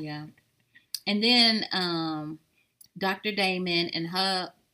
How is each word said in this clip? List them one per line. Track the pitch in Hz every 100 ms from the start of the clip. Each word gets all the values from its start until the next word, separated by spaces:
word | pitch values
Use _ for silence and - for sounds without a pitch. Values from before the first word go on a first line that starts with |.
Yeah. | 151 147 151 - _ _ _ - _ - -
And | 208
then, | 226 247 226 220 -
um, | 185 180 165 160 156 151 156 _ _ _ _ - -
Doctor | 190 190 214
Damon | 202 190 185 180 170 170
and | 160 165
her | 185 196 185 170 - _